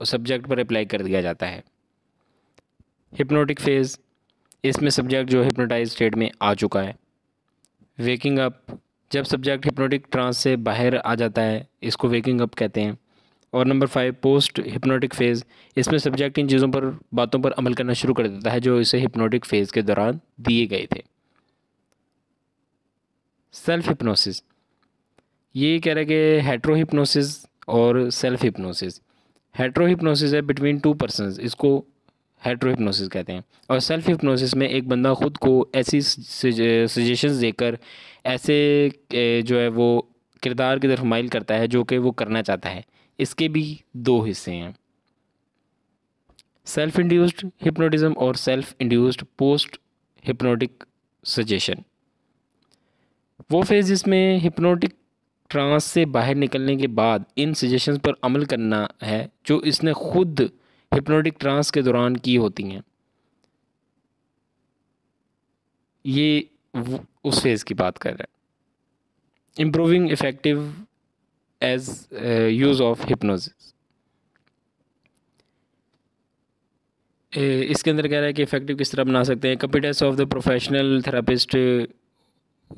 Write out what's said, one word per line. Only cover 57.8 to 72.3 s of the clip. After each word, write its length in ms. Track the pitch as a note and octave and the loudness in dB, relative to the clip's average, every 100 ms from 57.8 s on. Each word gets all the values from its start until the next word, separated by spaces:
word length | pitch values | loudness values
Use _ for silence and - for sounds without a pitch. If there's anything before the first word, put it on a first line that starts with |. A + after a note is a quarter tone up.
| C3+ C#3+ | 0 0
पर 140 | C#3+ C#3 | 0 -2
अमल 200 | B2+ C3+ | 0 0
करना 440 | C#3+ C3 A2 G#2+ G#2 - | 0 -2 0 0 -2 -6
है 280 | A2 A2 B2 _ - | -6 -4 -6 _ -2
जो 140 | D#3 | 0
इसने 320 | D3+ C#3+ D#3+ | 0 0 0
खुद 580 | D3 - F3+ F#3 C#3+ B2+ - _ _ _ | -2 0 0 2 0 -2 -2 _ _ _
hypnotic 400 | C#3+ C#3+ D#3 D#3 D3+ | -2 2 2 0 -2
trance 300 | C#3 C#3 D3 | -2 0 0
के 120 | D3+ | 2
दौरान 340 | B2+ A#2+ B2 B2 | 2 4 2 0
की 180 | C3 | 2
होती 280 | B2 A2 F#2 | 2 2 -2
हैं, 200 | G2+ G2 - _ _ _ _ _ _ _ _ _ _ _ _ _ _ _ _ _ _ _ _ _ _ _ _ _ _ _ _ _ _ _ C#3 | -8 -10 -16 _ _ _ _ _ _ _ _ _ _ _ _ _ _ _ _ _ _ _ _ _ _ _ _ _ _ _ _ _ _ _ -4
ये 440 | C3+ D3+ D3 D3+ _ _ B2 | 0 2 0 -2 _ _ -10
वो 280 | A#2 B2+ - _ | -8 -8 -10 _
उस 180 | C#3+ C3 | -4 0
phase 200 | C3+ A2 | 2 0
की 120 | - | -2
बात 240 | G2 F#2 - | -2 -2 -4
कर 160 | - | -8
रहा 80 | - | -8
है। 60 | - _ _ _ _ _ _ _ _ _ _ _ _ - D#3 | -12 _ _ _ _ _ _ _ _ _ _ _ _ -4 -2
Improving 500 | D#3 E3 F3+ E3+ D3 | 2 4 4 2 0
effective 540 | C#3 C#3 D3+ D3 D3 D3+ G#3+ _ _ _ _ _ _ _ | -2 -2 -2 -2 -4 -12 -20 _ _ _ _ _ _ _
as, 500 | B2+ B2+ B2+ G#2+ - | -2 -2 -6 -12 -14
uh, 360 | - A#2+ | -8 -2